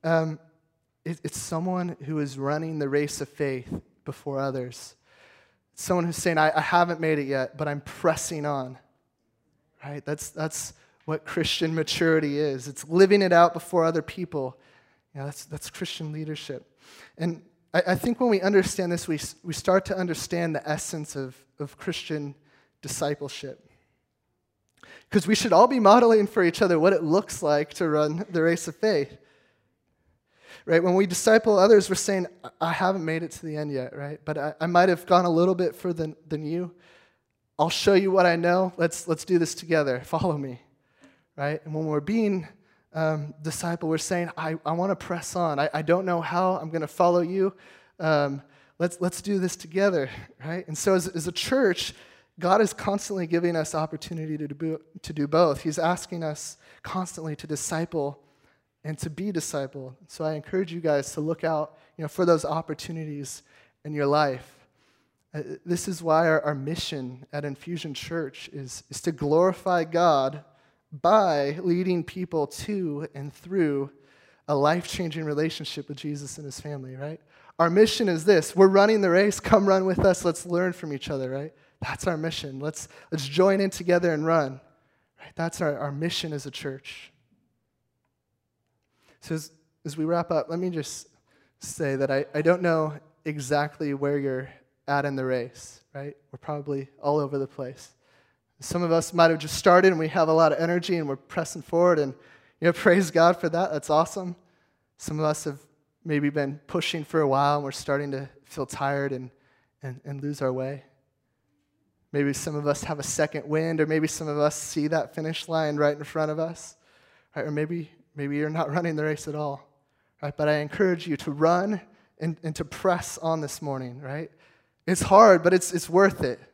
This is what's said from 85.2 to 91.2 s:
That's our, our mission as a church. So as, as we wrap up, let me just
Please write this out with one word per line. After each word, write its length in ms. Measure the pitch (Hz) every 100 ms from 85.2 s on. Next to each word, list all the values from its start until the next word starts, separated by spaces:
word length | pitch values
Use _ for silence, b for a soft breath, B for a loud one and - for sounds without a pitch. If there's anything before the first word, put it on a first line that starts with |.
| -
That's 280 | - 165 -
our, 160 | 160 139
our 140 | 143
mission 400 | 143 165 - 165
as 120 | 147
a 60 | 139
church. 600 | - 143 135 - - - _ _ _ _ _ _ _ _ _ _ _ _ _ _ _ _ _ _ b b b
So 140 | - 160
as, 140 | - _ _ _ 156
as 100 | 147
we 80 |
wrap 260 | 156 170 170
up, 200 | 160 139
let 80 | 170
me 100 | 180
just 400 | 170 143 - - _